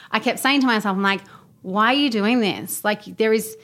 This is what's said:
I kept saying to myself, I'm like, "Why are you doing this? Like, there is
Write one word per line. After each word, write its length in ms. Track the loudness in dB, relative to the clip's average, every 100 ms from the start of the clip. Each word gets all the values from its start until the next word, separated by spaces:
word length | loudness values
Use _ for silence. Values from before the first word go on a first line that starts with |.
| -6
I 80 | -4
kept 180 | -2 0
saying 220 | 2 2
to 60 | 2
myself, 280 | 2 0 0
I'm 60 |
like, 200 | 0 0 -6 -20 -20 _
"Why 260 | -6 0 2
are 100 | 2
you 120 | 0
doing 320 | 0 2 2
this? 420 | 0 -2 -8 -6
Like, 340 | -4 -4 -6 -2
there 160 | 2
is 240 | 2 -2 -12